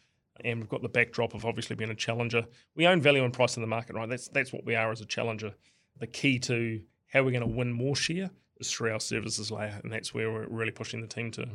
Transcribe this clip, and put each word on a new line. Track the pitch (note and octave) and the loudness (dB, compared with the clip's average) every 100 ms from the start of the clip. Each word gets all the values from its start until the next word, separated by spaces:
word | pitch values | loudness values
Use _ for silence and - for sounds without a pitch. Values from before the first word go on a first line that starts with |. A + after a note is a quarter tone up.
| _ _ _ - | _ _ _ -6
And | A#2+ A#2 | -4 -4
we've | A2 | -4
got | - | -6
the | A2+ | 0
backdrop | B2 A#2 - A2+ | 2 2 2 -2
of | G#2 | -2
obviously | A2+ A#2 - A2+ | -4 -2 -4 -4
being | A2 | -4
a | |
challenger. | G#2+ - A#2 A#2+ A#2 - - _ | -2 -2 0 0 0 -2 -8 _
We | D#3 F3 | 4 6
own | F#3 | 8
value | C#3+ C#3 | 6 6
and | B2 | 4
price | B2 A#2+ - | 4 2 2
in | |
the | A2+ | -2
market, | A2+ A2+ | -2 -4
right? | G#2+ A2+ | -6 -4
That's, | B2 - | -6 -2
that's | C#3 B2+ | -2 0
what | - | -4
we | A2+ | -2
are | A2+ A2 | 0 0
as | A2 | -2
a | G2+ | -4
challenger. | - A#2 A2 G#2+ - _ _ _ - | -2 -2 -2 -6 -10 _ _ _ -12
The | A#2 | -10
key | - C#3 B2 | 2 4 4
to | B2+ A#2+ A#2 A2 - _ _ | 2 0 0 -4 -8 _ _
how | C#3 | 4
we're | C3 | 4
gonna | B2 A#2 | 2 0
win | A2+ B2 | 0 0
more | A#2 C3+ | 0 0
share | C#3 - E3+ F#3 - _ - | 0 0 -2 -6 -8 _ -10
is | - | -6
through | - A2+ | -2 -2
our | A2 | -2
services | - A2 A2 A2 G#2+ | -2 -2 -2 -4 -4
layer, | G#2+ G#2+ G#2 | -4 -6 -6
and | A2+ | -8
that's | A2 - | -6 -4
where | A2+ A2 | -4 -2
we're | A2 A2+ | -2 -4
really | A2+ A2+ | -2 -2
pushing | - A#2+ A#2 | -4 -8 -8
the | A2 | -8
team | - A#2 | -6 -6
to | A#2 A#2 | -6 -8